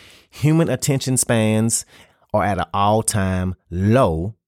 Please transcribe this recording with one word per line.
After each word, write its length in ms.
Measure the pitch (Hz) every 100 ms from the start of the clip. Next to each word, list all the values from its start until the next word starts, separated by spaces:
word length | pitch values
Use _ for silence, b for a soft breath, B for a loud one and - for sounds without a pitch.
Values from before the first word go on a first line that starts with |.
| B B B
human 400 | - 147 160 165
attention 480 | 127 - 135 131 127
spans 720 | - 117 110 110 113 - - b b b b
are 100 | 104
at 140 | 95 92
an 80 | 82
all-time 800 | 98 101 110 - 104 95 92 92 92 -
low 640 | 87 101 123 104 80 95 -